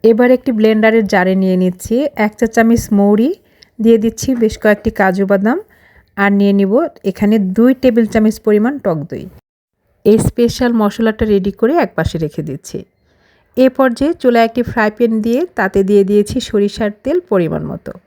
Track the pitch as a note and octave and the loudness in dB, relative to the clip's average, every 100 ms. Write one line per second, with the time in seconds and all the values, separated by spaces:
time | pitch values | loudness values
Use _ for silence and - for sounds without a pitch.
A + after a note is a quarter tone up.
0 | A3 A3+ B3 B3+ C4+ A3 G#3+ A3 A3 A3+ | 2 4 2 2 0 0 0 2 2 2
1 | G3+ G3 F#3 F#3+ F#3+ F#3 F#3 F3+ - A#3 | 0 0 2 0 0 0 0 -4 -4 -2
2 | D4 - G#3+ - A3+ A#3 A3+ A#3 - G3+ | -2 -2 -4 -2 -2 0 2 0 0 0
3 | G3+ G#3 B3+ G4 _ _ _ - A3+ A3+ | 2 2 0 -4 _ _ _ -2 2 2
4 | A3+ A3 - B3 A3 - G#3+ G#3 A3+ - | 2 -4 -4 -2 -2 0 0 0 -4 -2
5 | F#3+ F#3 G3 G3+ G#3 D#4+ - _ _ _ | -2 0 0 0 0 -2 -8 _ _ _
6 | _ - G3 G3+ G3+ G3+ G3 A#3 E4 - | _ -2 0 2 2 2 2 0 -2 -6
7 | G3 - G#3 A3 F#3+ F#3+ A#3+ C4 C4 A3+ | -8 -2 0 2 0 2 2 4 2 2
8 | A3 A3+ G#3+ A3 - G#3 A3+ C#4+ G3+ D#3+ | 0 0 0 0 0 0 0 -4 -4 -6
9 | D3+ - F#3 - _ _ _ _ _ _ | -8 -12 -14 -20 _ _ _ _ _ _
10 | G#3 G#3+ - - A#3+ - B3 A#3 G#3 G3+ | 2 2 2 0 -2 0 -2 0 -2 0
11 | A3 G#3+ G#3+ G3+ G3 - A3+ E4+ G#3 - | -2 -2 0 0 -2 -2 0 0 -2 -4
12 | D#3+ E3 D3+ - D3+ C3+ - - - _ | -4 -4 -6 -6 -10 -12 -12 -14 -16 _
13 | _ _ _ _ _ - C4 B3+ C4 A#3 | _ _ _ _ _ 2 2 2 -2 0
14 | C#4+ E4+ B3+ A#3 A3+ A3+ A#3 - G#3+ G#3+ | -4 0 0 2 0 -2 -4 -2 -4 0
15 | A#3+ A3 A3+ A#3+ F4+ - G3 G3 F#3+ G#3 | -2 0 -2 -2 -4 -4 -2 -2 2 2
16 | G3 G#3 G#3 C4 - G#3 G3+ - G#3+ G#3 | 4 0 0 -4 -4 -2 -2 -4 -6 -6
17 | C4 F4 F4 G3 D#3+ D#3 D3+ - - - | -4 -4 -2 -2 -2 -4 -8 -12 -14 -18